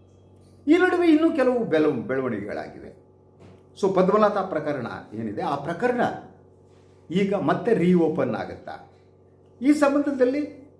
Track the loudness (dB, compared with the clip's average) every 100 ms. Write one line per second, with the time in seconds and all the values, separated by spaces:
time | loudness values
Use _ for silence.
0 | _ _ _ _ -20 -6 2 4 4 4
1 | 4 6 4 2 2 2 0 2 2 0
2 | -4 -4 -4 -4 -8 -10 -10 -14 -20 -20
3 | _ _ _ _ -20 -20 _ -4 -2 2
4 | 2 4 2 0 -4 -6 -6 -6 -8 -12
5 | -14 -10 -10 -6 -6 -6 -6 -4 -2 0
6 | -2 -4 -14 -20 _ _ _ _ _ _
7 | -6 -2 0 0 0 -2 0 2 4 4
8 | 2 0 -2 -4 -8 -12 -14 -16 -18 _
9 | _ _ _ _ _ -4 0 4 4 2
10 | -2 0 0 0 -6 -12 -20 _